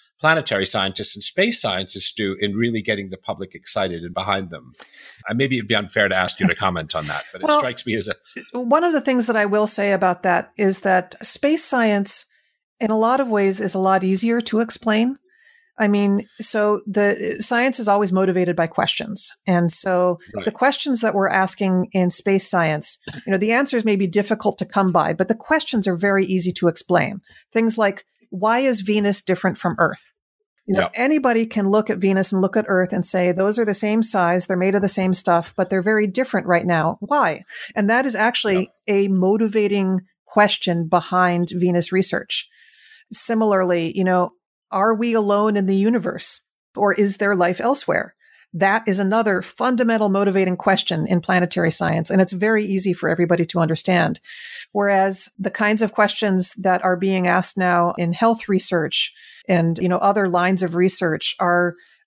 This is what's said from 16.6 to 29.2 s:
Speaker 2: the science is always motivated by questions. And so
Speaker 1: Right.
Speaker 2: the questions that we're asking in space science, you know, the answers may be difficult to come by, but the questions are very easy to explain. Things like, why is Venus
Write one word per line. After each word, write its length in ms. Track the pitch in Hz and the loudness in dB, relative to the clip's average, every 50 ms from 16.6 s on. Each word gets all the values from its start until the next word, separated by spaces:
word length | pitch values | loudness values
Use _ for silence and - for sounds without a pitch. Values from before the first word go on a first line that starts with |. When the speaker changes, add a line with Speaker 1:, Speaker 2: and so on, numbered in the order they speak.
| 208 208 208 196 - | 0 2 0 0 -2
Speaker 2:
the 520 | 208 185 208 208 202 196 - 196 - 214 - | -4 0 2 2 2 2 0 -2 -6 -6 -6
science 400 | 220 - 247 233 247 269 247 247 | -4 -2 0 0 0 0 -2 -2
is 80 | 226 208 | 0 2
always 240 | 202 202 208 180 | 2 2 2 2
motivated 460 | 185 185 190 190 175 185 180 175 170 170 | 2 2 2 2 2 2 0 0 0 0
by 100 | 165 160 | -2 -2
questions. 640 | - - - - - - 226 220 196 - - - - _ - - | -2 -2 -2 -2 -2 -4 -6 -8 -8 -8 -8 -10 -12 _ -2 0
And 240 | 180 175 175 170 | 0 2 2 0
so 460 | - - - 190 180 180 180 180 175 170 - - - | -2 -4 -4 0 0 2 2 2 0 -2 -6 -14 -12
Speaker 1:
Right. 80 | - - | -8 -6
Speaker 2:
the 80 | 220 | -6
questions 480 | 214 - 254 277 269 - - 294 254 226 | -4 0 0 0 0 0 -2 -4 -2 -2
that 160 | 233 220 - | 0 0 0
we're 140 | 196 190 190 | 0 0 0
asking 580 | - 190 190 185 - - 208 185 185 180 180 - - | 2 0 0 0 -2 -2 0 0 2 2 0 0 0
in 160 | 190 180 180 | 0 0 0
space 400 | - - - 202 196 190 - - | 0 -2 -2 0 0 0 0 0
science, 480 | - 180 165 156 151 151 - - - - - - - 131 - | 0 0 0 0 0 -2 -4 -8 -10 -10 -14 -16 -16 -10 -4
you 60 | - | -2
know, 60 | 233 185 | -2 0
the 160 | 202 220 233 | 0 2 2
answers 320 | 247 277 277 254 233 214 | 0 0 0 -2 -2 0
may 100 | 220 208 | 0 0
be 120 | 190 196 175 | 0 0 0
difficult 500 | 165 208 202 202 220 214 - 214 - - | 0 0 0 0 -2 -2 -2 -2 -2 -2
to 80 | - | -4
come 260 | - - 208 190 185 | -4 0 0 2 2
by, 220 | 170 175 151 160 160 | 4 2 2 2 0
but 160 | - - - | -2 0 -2
the 60 | 220 | -2
questions 520 | 220 - - 311 311 - - - 220 185 196 | -4 -2 -2 0 0 0 -2 -4 -2 0 0
are 80 | 180 | -2
very 300 | 170 196 202 196 196 190 | 0 0 2 2 2 2
easy 260 | 185 185 185 170 185 | 0 0 -2 -2 -2
to 160 | 175 - 180 170 | -2 0 0 0
explain. 540 | 165 - - - 180 170 151 - 202 196 - _ - - _ _ - | 0 0 -2 0 0 0 0 0 -4 -10 -14 _ -20 -20 _ _ -2
Things 240 | 226 226 226 220 226 | 0 0 0 2 2
like, 260 | 214 196 190 196 - _ _ _ _ - | 0 0 0 -4 -12 _ _ _ _ -14
why 280 | - 180 196 220 233 247 | -8 -2 0 0 2 2
is 220 | 269 269 247 202 | 2 0 0 -2
Venus 420 | 190 202 208 214 202 202 196 - | -2 -2 0 0 2 0 0 -2